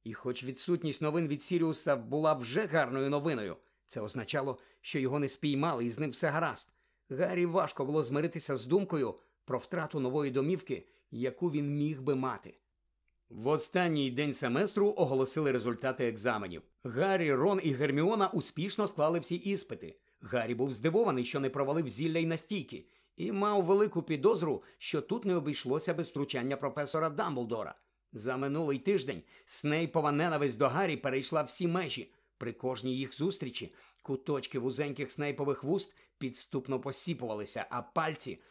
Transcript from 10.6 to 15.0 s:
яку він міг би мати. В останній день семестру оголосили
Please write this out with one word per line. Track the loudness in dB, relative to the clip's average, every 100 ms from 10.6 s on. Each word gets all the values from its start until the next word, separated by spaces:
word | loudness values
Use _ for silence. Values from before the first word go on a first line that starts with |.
| -2 -6 -6 _ _
яку | -4 -4 0 -2
він | 0 -2 0
міг | 0 -2
би | 0
мати. | 0 0 -4 -10 -20 _ _ _ _ _ _ _
В | -4 2
останній | 2 2 2 4 2 0
день | 0 -2
семестру | 0 0 2 2 4 2
оголосили | 4